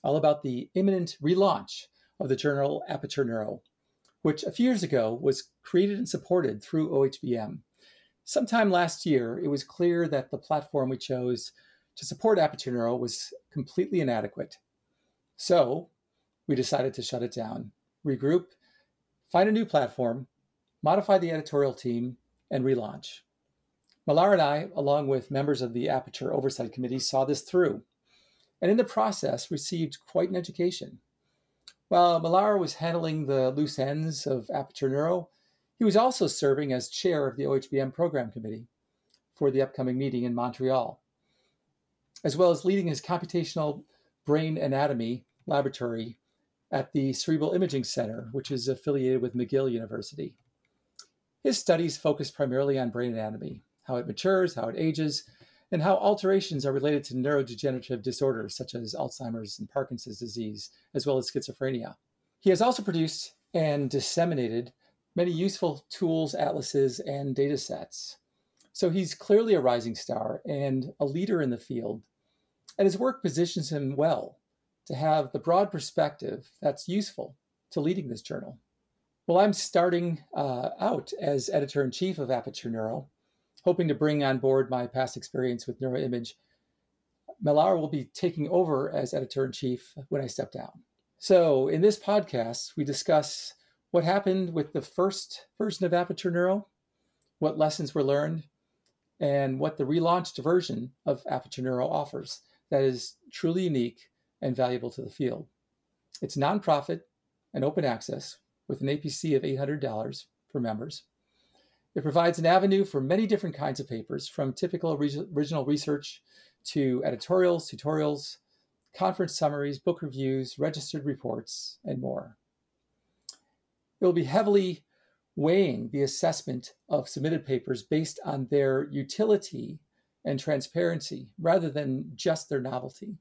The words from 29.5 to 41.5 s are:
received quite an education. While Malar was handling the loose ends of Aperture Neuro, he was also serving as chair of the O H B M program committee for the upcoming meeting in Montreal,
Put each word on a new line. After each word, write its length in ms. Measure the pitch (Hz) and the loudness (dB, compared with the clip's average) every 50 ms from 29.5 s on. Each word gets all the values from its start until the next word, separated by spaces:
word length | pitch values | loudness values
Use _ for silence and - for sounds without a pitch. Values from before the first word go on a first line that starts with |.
received 460 | - 143 143 - 185 170 160 143 - - _ | -6 -6 -4 -4 -2 -2 -2 -4 -4 -10 _
quite 220 | - - - 175 180 | -2 0 0 0 2
an 80 | 190 | 0
education. 640 | 180 170 - - - 170 180 190 - - - - - _ _ _ _ _ _ _ _ _ _ _ _ _ - _ _ _ _ | -4 -4 -6 -4 -2 -2 -2 -2 -4 -12 -14 -16 -20 _ _ _ _ _ _ _ _ _ _ _ _ _ -20 _ _ _ _
While 320 | - 175 175 175 170 165 | 6 6 6 6 6 4
Malar 380 | 160 165 170 185 202 214 208 202 | 2 4 4 4 4 4 2 2
was 160 | 175 156 - | 0 -2 -4
handling 500 | - 160 165 165 170 165 160 156 156 151 | -4 -4 -2 -2 0 -2 -2 -2 -2 -2
the 240 | 135 139 135 131 127 131 | 0 2 2 2 2 2
loose 260 | 143 151 143 - - | 0 -2 -2 0 -2
ends 480 | 131 139 143 156 156 160 151 139 - | -2 -2 0 -2 -2 -4 -4 -4 -2
of 200 | 147 135 127 113 - - | -2 -2 -2 -4 -4 -6
Aperture 380 | 143 135 - _ - 139 135 | -6 -6 -6 _ -2 -2 0
Neuro, 400 | 131 139 151 165 180 180 165 _ _ _ _ _ _ _ _ _ _ _ | 2 2 2 2 0 0 -2 _ _ _ _ _ _ _ _ _ _ _
he 80 | 233 | 2
was 100 | 214 175 | 6 6
also 300 | 208 233 262 247 - 202 | 6 6 6 4 2 0
serving 480 | 143 - - - 139 135 135 151 139 131 | 0 0 2 2 2 4 2 2 0 0
as 160 | 123 - - | -2 -2 -6
chair 360 | - - - 185 170 151 139 | -8 -2 0 2 2 2 0
of 120 | 135 123 123 | -2 -2 -2
the 80 | 139 | -2
O 80 | 139 139 | 0 0
H 160 | 135 135 - | 0 0 0
B 100 | - 135 | -2 0
M 100 | 135 135 | 0 -2
program 400 | 127 - 170 170 147 139 120 113 | 0 -2 -2 0 0 -2 -4 -4
committee 360 | - 120 110 110 110 110 120 _ _ _ _ _ _ _ _ _ _ _ _ _ _ | -8 -10 -10 -10 -10 -10 -12 _ _ _ _ _ _ _ _ _ _ _ _ _ _
for 160 | _ 151 139 | _ 0 2
the 120 | 131 135 135 | 4 2 0
upcoming 340 | 131 - - 131 127 123 | 0 -2 -4 -2 -2 -2
meeting 280 | 127 135 135 127 120 120 | -2 -2 -2 -2 -2 -2
in 100 | 123 120 | -2 -2
Montreal, 680 | 120 120 123 117 - 131 131 131 131 120 113 107 _ _ _ _ _ _ _ _ _ _ _ | -2 -2 -4 -4 -2 0 2 2 2 0 -2 -8 _ _ _ _ _ _ _ _ _ _ _